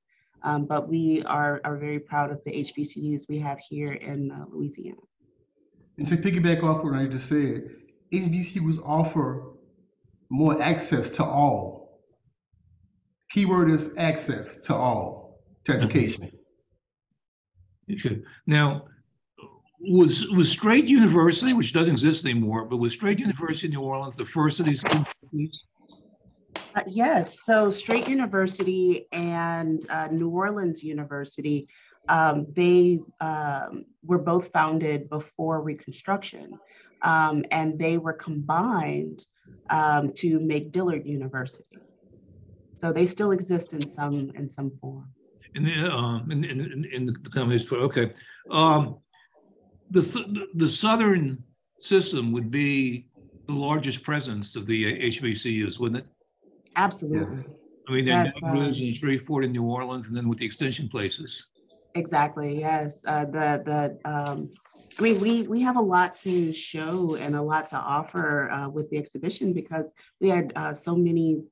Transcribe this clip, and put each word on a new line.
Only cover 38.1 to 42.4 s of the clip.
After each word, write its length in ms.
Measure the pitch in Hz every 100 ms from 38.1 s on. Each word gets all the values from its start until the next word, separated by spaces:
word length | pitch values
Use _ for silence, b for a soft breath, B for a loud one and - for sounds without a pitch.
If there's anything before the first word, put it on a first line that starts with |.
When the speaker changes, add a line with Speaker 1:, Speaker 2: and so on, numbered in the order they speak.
Speaker 1:
combined, 1080 | 156 - 147 147 160 233 196 147 143 156 156 - b b b -
um, 420 | 156 156 147 143
to 280 | - 175 160
make 320 | 160 147 151
Dillard 320 | 180 180 156 143
University. 720 | 143 131 131 127 - - - _ _ _ - _ -